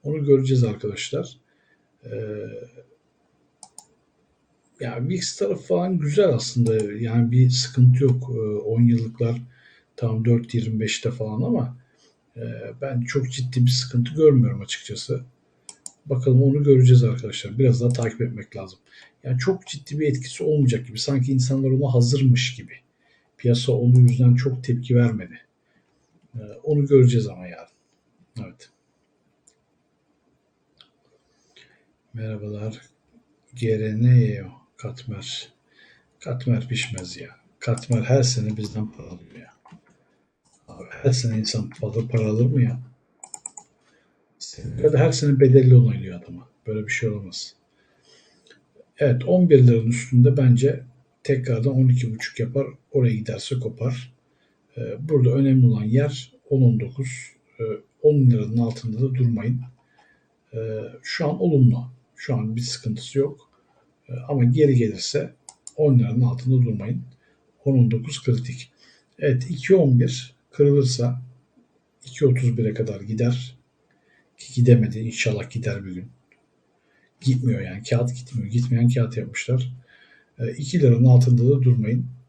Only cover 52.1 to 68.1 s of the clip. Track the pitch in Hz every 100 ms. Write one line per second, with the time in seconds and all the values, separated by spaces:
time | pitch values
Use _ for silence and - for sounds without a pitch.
52.1 | 110 - - 117 139 - - _ 143 123
53.1 | 107 107 101 - 127 117 - 120 - -
54.1 | _ _ _ _ _ _ - 113 110 156
55.1 | 147 120 131 135 131 123 107 107 123 147
56.1 | - - _ _ 135 120 110 - - 127
57.1 | - - _ _ _ 113 104 _ _ 151
58.1 | 147 127 113 104 117 117 117 117 110 135
59.1 | 127 120 110 107 127 - _ _ _ _
60.1 | _ _ _ _ 110 113 107 107 - -
61.1 | - 151 180 180 147 127 - - - _
62.1 | _ - 123 107 113 123 - 113 104 -
63.1 | 139 139 - _ _ _ _ _ _ _
64.1 | 123 127 143 123 131 147 123 113 95 -
65.1 | - 82 _ - _ - - 151 127 110
66.1 | 117 127 - 127 131 117 104 101 170 -
67.1 | _ _ _ _ _ 139 135 110 110 -